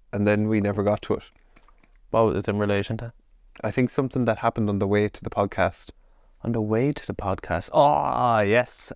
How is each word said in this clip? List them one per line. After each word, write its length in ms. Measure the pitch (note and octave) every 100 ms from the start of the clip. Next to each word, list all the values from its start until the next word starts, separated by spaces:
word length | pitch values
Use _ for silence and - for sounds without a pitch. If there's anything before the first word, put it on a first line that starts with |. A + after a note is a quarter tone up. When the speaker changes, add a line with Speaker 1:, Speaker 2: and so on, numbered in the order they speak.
| _
Speaker 1:
and 140 | G#2 G#2
then 200 | G#2 G#2+
we 120 | A2
never 220 | G2+ G2+
got 200 | G2+ A2
to 120 | -
it. 100 | G2+ - _ _ - _ _ _ - -
Speaker 2:
What 140 | A2 A2
was 100 | E2+
it 120 | G#2
in 100 | G2+
relation 380 | G#2 G2+ G2+ A2
to? 140 | A#2 - _ _ _ -
Speaker 1:
I 80 | A2
think 180 | A#2 B2+
something 340 | - C3+ - A#2+
that 120 | G#2+
happened 300 | A#2 - G#2
on 100 | G2+
the 80 | G2
way 220 | G#2 G#2
to 140 | -
the 60 | -
podcast. 600 | - G2+ - F2+ - - - _ _ _ _
Speaker 2:
On 100 | G#2+
the 80 | A#2
way 320 | G#2+ A2 C3+
to 140 | C#3+ -
the 80 |
podcast? 560 | F#2+ G2+ F#2+ - F2 -
Oh, 680 | - D3 D3 C#3+ B2 B2 A2+
yes. 520 | G2+ A2+ A#2+ - -